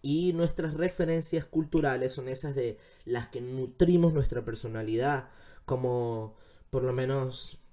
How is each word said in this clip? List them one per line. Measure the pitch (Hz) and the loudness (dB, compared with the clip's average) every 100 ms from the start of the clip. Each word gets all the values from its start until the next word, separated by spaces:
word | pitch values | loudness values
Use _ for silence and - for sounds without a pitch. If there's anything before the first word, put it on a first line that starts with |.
Y | 139 156 180 | 0 2 2
nuestras | 165 170 - - | 2 0 0 -4
referencias | 156 180 - 165 165 156 160 | -2 -2 0 0 0 0 -4
culturales | - 156 156 165 143 131 131 | 0 -2 2 2 2 2 -2
son | 139 131 | -2 -8
esas | 131 147 | -6 -4
de | 135 120 107 - - | -2 -2 -4 -16 -18
las | - 120 117 | -4 -4 -4
que | 120 | -8
nutrimos | 123 131 131 - 175 175 165 | -8 -6 -6 2 6 6 6
nuestra | 156 127 120 | 4 2 0
personalidad, | 110 113 113 113 110 113 135 139 - - - - | -4 -8 -6 -6 -2 0 0 0 -6 -20 -20 -20
como | - 127 127 123 120 113 110 - - - - | -4 -2 0 0 -2 -4 -8 -14 -20 -20 -4
por | 135 | -2
lo | 127 | 0
menos | 123 131 135 131 131 - - - | 0 0 0 -2 -6 -10 -14 -20